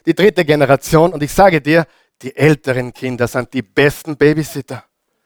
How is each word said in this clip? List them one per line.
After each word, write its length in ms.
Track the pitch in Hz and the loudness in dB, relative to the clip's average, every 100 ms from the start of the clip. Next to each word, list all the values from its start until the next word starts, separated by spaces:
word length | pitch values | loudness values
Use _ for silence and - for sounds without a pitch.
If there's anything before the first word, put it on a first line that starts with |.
| - | -4
die 80 | |
dritte 300 | 165 208 185 | 0 2 2
Generation. 680 | 151 151 143 139 - 156 170 | 0 2 2 2 2 2 2
Und 80 | 156 | 0
ich 120 | 143 | -4
sage 280 | - 196 160 | 2 2 2
dir, 260 | 143 165 151 _ _ _ | 0 0 -2 _ _ _
die 120 | 131 - | -14 -2
älteren 580 | 147 151 135 127 123 | 0 0 -2 -4 -6
Kinder 320 | - 127 120 120 | -8 -8 -4 -4
sind 260 | 131 117 | -4 -8
die 80 | 131 | -8
besten 560 | 110 - 143 - - 147 | -6 0 0 0 -8 0
Babysitter. 680 | 147 151 147 143 - 123 - _ _ _ | 0 0 -4 -10 -12 -14 -18 _ _ _